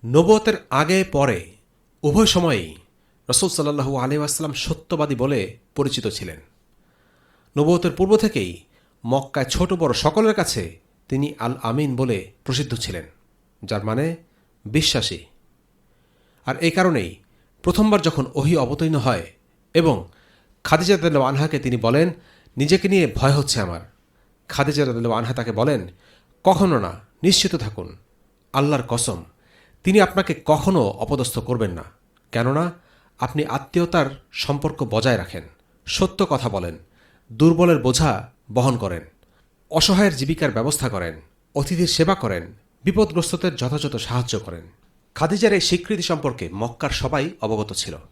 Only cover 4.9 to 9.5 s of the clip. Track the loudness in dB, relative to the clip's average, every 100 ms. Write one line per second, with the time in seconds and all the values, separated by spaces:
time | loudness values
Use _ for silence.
4.9 | -4 -2 0 0 0 -4 -10 _ -4 -2
5.9 | -2 -4 -6 -12 -14 -20 _ _ _ _
6.9 | _ _ _ _ _ _ 0 2 2 0
7.9 | 0 4 4 4 0 -4 -8 _ _ _
8.9 | _ -2 -2 -2 -4 -4